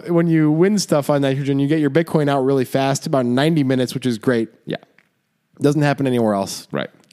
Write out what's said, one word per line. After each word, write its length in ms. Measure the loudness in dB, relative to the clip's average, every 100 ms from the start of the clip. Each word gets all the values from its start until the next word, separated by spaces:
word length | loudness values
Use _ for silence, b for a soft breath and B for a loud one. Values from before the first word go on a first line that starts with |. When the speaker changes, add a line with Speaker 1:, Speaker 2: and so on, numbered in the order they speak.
| 0
Speaker 1:
when 180 | 0 2
you 220 | 2 2
win 300 | 2 2 0
stuff 300 | 0 0 2
on 120 | 0
Nitrogen, 380 | 0 -2 -2 -2
you 80 | 0
get 120 | 0
your 80 | 0
Bitcoin 360 | 0 0 0 0
out 100 | 0
really 220 | 2 0 0
fast, 400 | 0 0 -2 -2
about 200 | -2 0
ninety 360 | 0 2 2 0
minutes, 280 | 0 -2
which 120 | -4 -4
is 100 | -2
great. 320 | 0 0 -2 _ -12
Speaker 2:
Yeah. 120 | -12 _ _ _ _ _ _ _ -2
Speaker 1:
Doesn't 220 | 0 2
happen 240 | 0 0 0
anywhere 260 | 0 0
else. 340 | 0 -4 -10 -8
Speaker 2:
Right. 180 | -8 -8 _ _